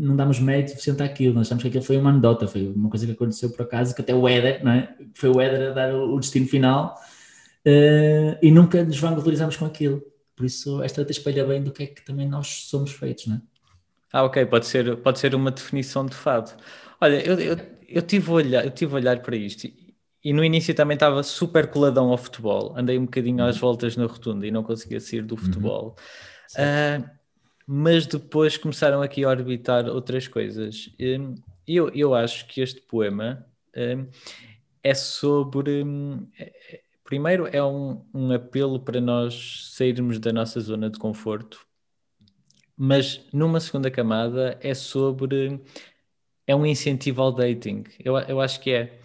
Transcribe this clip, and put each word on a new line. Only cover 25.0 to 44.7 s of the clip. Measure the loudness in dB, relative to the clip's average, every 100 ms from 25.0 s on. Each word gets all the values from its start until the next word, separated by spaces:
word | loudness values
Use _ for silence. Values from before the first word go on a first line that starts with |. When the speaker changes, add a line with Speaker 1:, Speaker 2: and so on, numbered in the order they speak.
Speaker 2:
sair | -8 -8
do | -8 -6
Speaker 1:
Uhum. |
Speaker 2:
futebol. | -4 -2 -4 -6 -10 -16 -20 -20 -20 -20 -14
Speaker 1:
Certo. | -4 -2 0 0 -2 -8
Speaker 2:
Ah, | -16 _ _ _ _ -6
mas | 0 4 4 2
depois | -6 -4 2 2 0
começaram | -6 0 2 2
aqui | -2 -2
a | 0
orbitar | 0 -2 -6 0 0 0
outras | -4 -4 -6 -6
coisas. | -6 -6 -6 -10 -10 -16 -8
Hum, | -4 -4 -6 -12 -18 -18 -2
eu, | 0 0
eu | 2 2
acho | 2 0 -4 -10
que | -6
este | -6 -6
poema, | -6 -2 -2 -2 -6 -10 -16 _ _ -8
hum, | -6 -6 -10 -16 -20 -20 -20 -20 _ _
é | -2
sobre, | 0 -2 -4 0 0 0 -4 -2 -2
hum, | -4 -6 -8 -10 -14 -18
é, |
é, | -20 _ -20 -20 _ _
primeiro | -8 -4 0 0 0
é | -2
um, | -2 -2 -6 -8 -10
um | -4 0
apelo | 0 -2 -2 -2 -2
para | -4 -2
nós | 0 0 -2 -6 -14 -14 -12
sairmos | -2 0 0 -2 -2
da | -2
nossa | -2 -4 -6
zona | -6 -4 -6
de | -6
conforto, | -8 -8 -6 -8 -10 -20 _ _ _ _ _ _ _ _ _ _ _ -4
mas | 2 2 2 -6 -6
numa | -2 0 0
segunda | -2 -4 -4
camada | -2 -2 0 -2 -2 -4 -4
é | -6